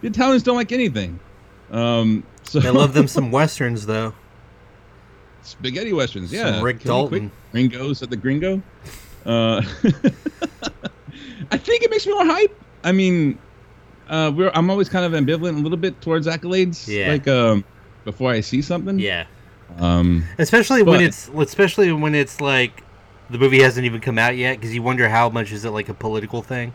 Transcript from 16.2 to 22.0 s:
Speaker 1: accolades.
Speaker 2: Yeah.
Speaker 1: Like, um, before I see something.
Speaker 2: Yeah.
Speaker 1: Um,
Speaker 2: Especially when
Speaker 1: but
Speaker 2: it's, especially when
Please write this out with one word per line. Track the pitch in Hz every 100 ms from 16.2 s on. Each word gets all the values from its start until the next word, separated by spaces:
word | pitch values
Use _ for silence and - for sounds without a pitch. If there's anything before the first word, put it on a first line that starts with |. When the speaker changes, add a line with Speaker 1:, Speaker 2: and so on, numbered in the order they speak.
| 156
Speaker 1:
accolades. | 165 175 185 185 165 113
Speaker 2:
Yeah. | 104 95
Speaker 1:
Like, | 143 139
um, | 131 117 107 98 - - - -
before | - 127
I | 117
see | 110 131
something. | 143 175 190 98
Speaker 2:
Yeah. | 98 87 82 - - - - 87
Speaker 1:
Um, | 87 87 87 85 82 -
Speaker 2:
Especially | 160 226 - 262
when | 190 143
Speaker 1:
but |
Speaker 2:
it's, | 170 - - 147
especially | 143 - 196 - 190
when | 156